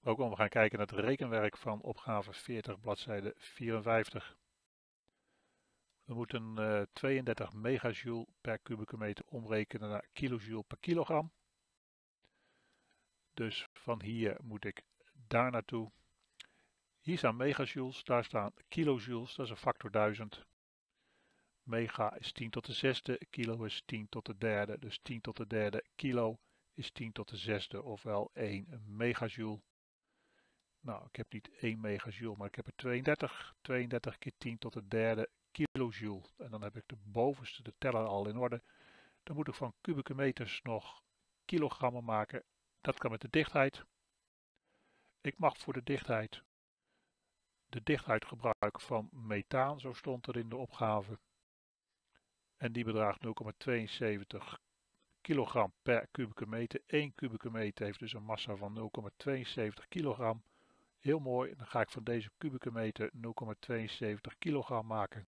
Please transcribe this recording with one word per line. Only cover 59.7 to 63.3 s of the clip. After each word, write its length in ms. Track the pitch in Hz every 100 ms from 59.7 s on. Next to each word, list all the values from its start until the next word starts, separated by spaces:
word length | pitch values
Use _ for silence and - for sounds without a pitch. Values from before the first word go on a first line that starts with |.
| 101 -
kilogram. 540 | 180 147 110 117 113 - _ _ _ _ _
Heel 200 | 135 156
mooi, 360 | 131 123 127
dan 120 | - 107
ga 140 | 120
ik 100 | 110
van 140 | -
deze 260 | 110 117 107 _
kubieke 320 | 156 131 -
meter 400 | 117 110 - 110
nul 220 | - 117